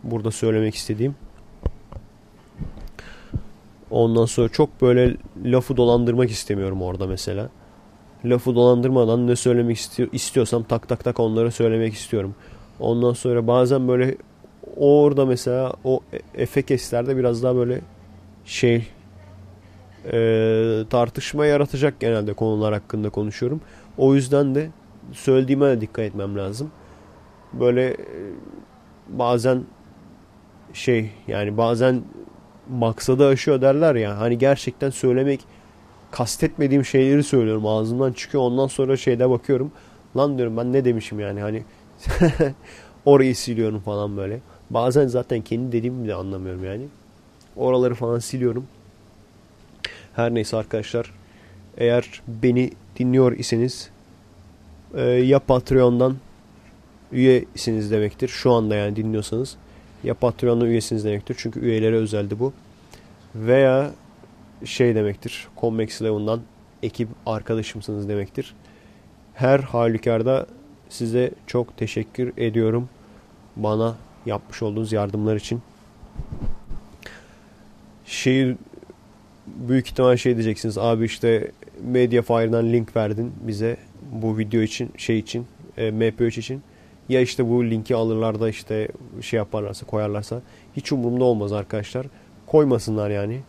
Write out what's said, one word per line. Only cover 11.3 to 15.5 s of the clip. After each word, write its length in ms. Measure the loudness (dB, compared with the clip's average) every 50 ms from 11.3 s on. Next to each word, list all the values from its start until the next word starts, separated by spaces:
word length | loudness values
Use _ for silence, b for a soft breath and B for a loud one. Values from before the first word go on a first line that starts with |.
| 2 0 0 0
söylemek 420 | 0 0 0 2 2 0 0 -2 -4
istiyorum. 420 | -8 -8 -4 -4 -4 -4 -4 -8 B B B B B B B B -4
Ondan 340 | -2 -2 0 2 2 2 0
sonra 340 | 0 -2 0 0 2 2
bazen 400 | 4 4 4 4 4 2 2 2
böyle 280 | 2 2 2 2 0 -2 -6 -12 -20 -20 -20 -20 -20 -20 -20 -20 -16 -4
orada 480 | 2 6 6 8 8 6 6 4 4 2
mesela 480 | 2 2 0 0 -2